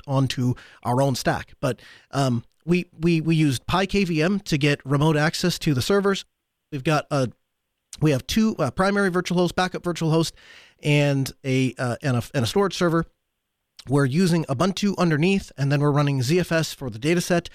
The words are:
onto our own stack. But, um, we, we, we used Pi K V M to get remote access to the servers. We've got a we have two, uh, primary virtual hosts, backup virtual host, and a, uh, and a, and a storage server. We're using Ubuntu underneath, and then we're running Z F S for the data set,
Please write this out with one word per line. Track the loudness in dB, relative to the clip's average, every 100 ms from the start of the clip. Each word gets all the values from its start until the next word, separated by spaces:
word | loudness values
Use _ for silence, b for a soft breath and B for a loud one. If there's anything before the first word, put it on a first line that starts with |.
| -2
onto | 0 0 0 -2 -2 B B
our | -2 0
own | 0 0
stack. | -2 -2 -6 -6
But, | -4 -4 B B B
um, | -2 0 0 -6 _ -2
we, | -2 -2 -2
we, | 0 2
we | 2 2
used | 2 0 -2
Pi | -2 0
K | 0
V | 0 0
M | 0 -2
to | -2 0
get | 0 0 -2
remote | 0 2 2
access | 0 0 -4 -2
to | -2
the | 0
servers. | 2 2 2 -2 -6 _ _ _ -14
We've | -6
got | -2 -2 0
a | -2 -2 -6 _ _ _ _ _ -2
we | 0
have | 0 0
two, | 2 2 0
uh, | -4
primary | 0 0 2 0
virtual | -2 -2 0
hosts, | 0
backup | 0 -4 -4
virtual | -6 -2 0
host, | 2 0 -6 B B B B
and | 0 2 2 0 -2 -6
a, | -2 0 0 -2
uh, | -6 -4
and | -2 -2
a, | -2
and | -2
a | 0
storage | 0 0 0
server. | 0 0 -2 _ _ _ _ _ _ -18 -2
We're | 0 2
using | 2 2 2 0
Ubuntu | -2 -2 0 -2 0
underneath, | 0 2 2 0 -2 -4
and | 0
then | 2
we're | 2
running | 2 2 0
Z | 0 0
F | 0
S | -2 -2
for | -6 -10
the | -4
data | 0 0
set, | 2 0 -2